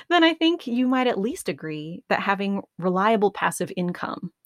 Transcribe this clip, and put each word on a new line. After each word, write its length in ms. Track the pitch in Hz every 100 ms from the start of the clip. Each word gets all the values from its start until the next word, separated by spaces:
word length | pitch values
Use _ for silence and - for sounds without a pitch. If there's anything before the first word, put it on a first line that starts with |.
| -
then 140 | 349
I 100 | 330
think 320 | 330 330 339 247
you 220 | 240 254
might 200 | 262 247
at 120 | 196
least 280 | 220 359 -
agree 520 | 143 156 151 151 180 -
that 140 | 190
having 420 | 196 196 196 196 - -
reliable 520 | 180 185 214 226 202
passive 400 | - 185 - - -
income 560 | 180 175 - - 175 -